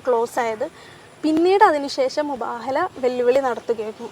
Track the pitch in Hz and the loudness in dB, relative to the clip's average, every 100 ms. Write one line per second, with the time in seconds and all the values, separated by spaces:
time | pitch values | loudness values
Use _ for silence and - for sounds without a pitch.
0 | 262 233 233 - 233 220 294 - - - | 0 0 0 -2 -4 -4 -8 -10 -20 -20
1 | - - 302 320 349 381 403 302 277 - | -20 -6 -2 2 4 6 6 4 -2 -2
2 | 262 302 294 269 233 240 226 269 285 - | -2 -2 -4 -4 -6 -6 -4 -2 -2 -2
3 | 247 247 247 262 262 226 - 226 214 214 | -2 2 4 4 2 -4 -4 -4 -4 -8
4 | 233 | -10